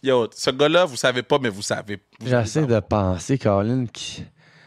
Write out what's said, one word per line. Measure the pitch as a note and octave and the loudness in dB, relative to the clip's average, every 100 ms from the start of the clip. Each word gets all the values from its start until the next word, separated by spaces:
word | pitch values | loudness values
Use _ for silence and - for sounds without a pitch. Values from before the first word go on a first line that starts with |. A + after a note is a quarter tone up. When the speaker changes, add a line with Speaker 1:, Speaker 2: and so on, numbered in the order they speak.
Speaker 1:
yo, | C3 B2+ G#2+ | 0 2 0
ce | - - | -2 -2
gars-là, | C3 D3 E3 F3+ | 2 4 4 2
vous | A#2+ | 0
savez | C3+ B2 | -2 0
pas, | A#2 D3 | 0 0
mais | B2 | 0
vous | G2 | -4
savez. | - G#2 G2+ G2+ _ - | -6 -6 -6 -12 _ -10
Vous | A#2 | -2
Speaker 2:
J'essaie | B2 A2 D3+ | 0 0 0
Speaker 1:
savez. | C#3+ A2+ | 2 0
Speaker 2:
de | |
penser, | - G#2+ F#2+ F2+ - C3+ | 2 0 0 -2 -2 0
Colin, | A2 G2 G#2 C3 A#2+ | 2 2 0 -2 -4
qui, | - - - - _ _ _ | -8 -12 -12 -14 _ _ _